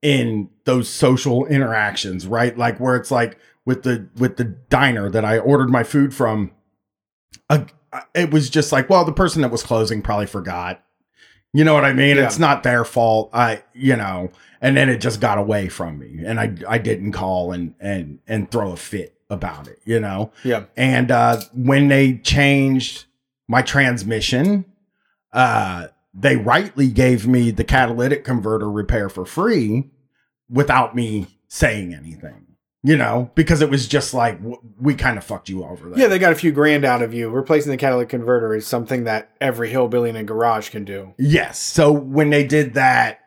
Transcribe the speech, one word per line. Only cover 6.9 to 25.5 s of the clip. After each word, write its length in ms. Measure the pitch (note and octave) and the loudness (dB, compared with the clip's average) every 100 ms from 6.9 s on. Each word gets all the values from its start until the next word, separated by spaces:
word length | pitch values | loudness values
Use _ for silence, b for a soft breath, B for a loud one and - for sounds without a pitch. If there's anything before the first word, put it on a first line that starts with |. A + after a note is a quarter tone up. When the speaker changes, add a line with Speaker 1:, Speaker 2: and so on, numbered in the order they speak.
| _ _ _ _ - _ | _ _ _ _ -20 _
Speaker 1:
uh, 140 | D3+ A#2 _ _ - - | 0 0 _ _ -18 -8
it 160 | E3+ F3 | -2 2
was 180 | D3+ C3 | 2 2
just 240 | D#3+ D3 | 0 0
like, 160 | C#3 C3 | 0 4
"Well, 160 | F#3+ | 4
the 80 | E3 | 4
person 300 | D#3 F3+ D#3+ | 0 0 0
that 80 | C3 | -2
was 120 | A#2 | -2
closing 380 | - A#2 A2 A2 | -2 -2 0 -4
probably 240 | G2+ G#2 | -4 -4
forgot." 580 | G2+ G#2 F2+ F2 F2+ F2+ _ _ _ b b b b | -4 -6 -8 -8 -8 -10 _ _ _ b b b b
You 120 | C#3 | 2
know 100 | D#3 | 4
what 100 | D3+ | 6
I 80 | C#3 | 4
mean? 240 | C3 C#3 C#3+ | 2 4 4
Speaker 2:
Yeah. 80 | |
Speaker 1:
It's 140 | B2+ A2+ | 2 2
not 240 | D#3+ C#3+ | 2 2
their 240 | C3 B2 A#2 | 0 0 -2
fault. 420 | - A#2 A2 A2 | 0 2 2 -2
I, 280 | A2+ A#2+ G#2+ _ | -2 0 -2 _
you 200 | A#2+ C3 | -2 0
know, 360 | B2 G2+ F#2 F2+ b b b | 0 -2 -6 -10 b b b
and 120 | B2+ | 0
then 140 | C3+ C3+ | 2 2
it 140 | A#2 | 2
just 180 | B2 G#2+ | -2 -2
got 160 | A#2 G#2 | -2 0
away 320 | G2+ G#2+ F#2+ | 0 -2 -2
from 300 | - E2+ D2 | -8 -10 -10
me 240 | A#1+ D2+ | -14 -12
and 160 | E2+ A2+ | -6 -4
I, 140 | A2 F2+ F#2+ | -4 -6 -4
I 120 | A2+ | -4
didn't 340 | A2 G#2 G2+ | -2 -4 -4
call 400 | F#2+ F#2+ F#2 F2 | -6 -4 -4 -4
and, 220 | F2+ E2+ - | -6 -8 -10
and, 420 | G2 G2 D#2 C#2+ - | -8 -6 -8 -14 -6
and 240 | A2 G2+ | -6 -4
throw 220 | A#2+ G2+ | -4 -4
a 40 | F2 | -8
fit 440 | - G#2 E2+ _ _ | -10 -10 -10 _ _
about 400 | G2+ F2+ D2+ C#2 | -8 -8 -10 -18
it, 120 | - | -20
you 160 | - A2+ | -4 -2
know? 320 | G#2+ F#2+ G#2+ B | -2 -4 -6 B
Speaker 2:
Yeah. 200 | B2+ A#2 F#2+ - | -4 -4 -4 -2
Speaker 1:
And, 340 | C3 B2+ B2 | 0 2 2
uh, 300 | B2 A#2 A#2 - | 2 2 0 -4
when 360 | B2 B2+ C#3 C#3+ | -4 2 4 6
they 300 | C#3 C#3 B2 | 6 4 2
changed 840 | - - C#3 C#3 C3+ C3 A#2+ - - _ _ _ _ | 0 2 4 4 2 0 -2 -10 -20 _ _ _ _
my 140 | A#2 | 0
transmission, 1000 | B2+ C#3 C3+ A#2+ G2 A2+ - B2+ E3+ G3+ F#3 _ _ _ _ _ _ | 2 2 2 0 -4 -4 -2 0 2 0 -2 _ _ _ _ _ _
uh, 560 | A2+ B2+ | 2 2